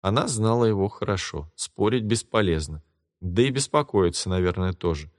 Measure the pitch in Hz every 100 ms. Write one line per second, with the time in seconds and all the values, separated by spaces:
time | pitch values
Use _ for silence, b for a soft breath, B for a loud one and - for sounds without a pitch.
0 | 98 113 208 117 110 117 113 101 98 -
1 | 107 95 - 73 76 - - - 104 123
2 | 107 110 - 113 98 80 73 76 _ _
3 | _ _ 90 90 131 131 - 151 143 104
4 | 87 - - 92 90 90 92 87 87 76
5 | 76